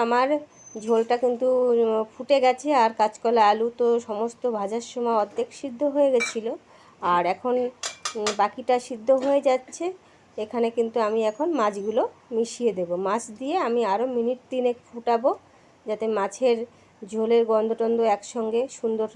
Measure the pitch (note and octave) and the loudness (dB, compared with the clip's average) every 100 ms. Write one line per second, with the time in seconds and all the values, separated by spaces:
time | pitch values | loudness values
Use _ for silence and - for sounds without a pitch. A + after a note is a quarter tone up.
0 | A#3 B3 C4 D4 D4 - - A3 G#3+ A3+ | 2 2 2 0 -4 -18 -20 -10 0 0
1 | A3+ A#3+ B3 A#3+ B3+ B3+ B3 A#3 A3+ A3 | 2 0 0 0 2 2 2 2 2 0
2 | A3 - B3+ C#4 B3+ B3+ D4 C#4+ A3+ A3+ | -2 -8 0 4 4 2 0 2 2 2
3 | G#3+ - A3+ A#3 G#3 A3 A3+ A#3 A#3+ A#3 | -2 0 0 4 4 4 0 0 2 2
4 | A#3 G#3 A#3 - B3 A3 G3 A3+ A#3 B3 | -2 -4 -6 -4 -4 -2 -4 -6 -8 -4
5 | A#3+ A3+ G#3 - B3+ - C#4 A#3 D4 C#4 | 0 0 0 -4 -8 -8 -12 -4 -2 2
6 | C#4 B3 - A#3 A3 D#4 - - - _ | 4 2 0 -4 -6 -8 -12 -20 -20 _
7 | F3+ F3 E3+ F#3+ B3 B3 B3 - - - | 0 2 2 0 0 0 -2 -6 -10 -10
8 | - A3+ G#3+ G#3 G3+ - B3+ B3 - A3 | -10 -4 -4 0 0 0 0 0 -2 -4
9 | A3 C4 C4+ C#4 C#4 B3+ - - E4+ F#4 | 2 2 4 2 2 0 -2 -8 -8 -8
10 | _ _ _ - A3 A#3+ A#3 A#3 A3+ A#3 | _ _ _ -10 -6 -2 -2 0 -2 0
11 | G#3+ A3 A3 G#3+ D#4+ D4+ A3+ G3+ G3+ A3 | 0 0 0 0 -2 0 0 0 -2 0
12 | A4 - _ A3+ A#3 - A#3+ F#3 F3 F3 | -2 -4 _ -4 -4 -2 -2 -2 -2 -2
13 | F#3+ G#3+ A3+ G#3+ C4 F4 C4+ A#3+ A3 G3+ | -2 -2 -4 -10 -4 -2 0 0 0 0
14 | C4 A#3+ A#3 B3 - B3+ B3 A#3+ - A#3+ | 0 -2 -2 -4 -6 -2 -2 -2 -8 -8
15 | A#3 A#3 C4 G4+ - _ _ _ - G#3 | 0 0 2 -2 -6 _ _ _ -8 -4
16 | A3+ G#3+ G3 - B3+ A#3 A#3+ _ _ _ | -2 -2 -2 0 0 0 -2 _ _ _
17 | G3+ A3 A3+ A#3 A3+ A3 A3 A3+ A3+ A#3 | -10 -4 2 4 4 2 0 0 0 2
18 | A3+ G#3 - B3 A3 A3+ C4+ - A3+ A3 | 2 0 -4 -6 -4 -2 -4 -4 -4 -2
19 | A3 | -4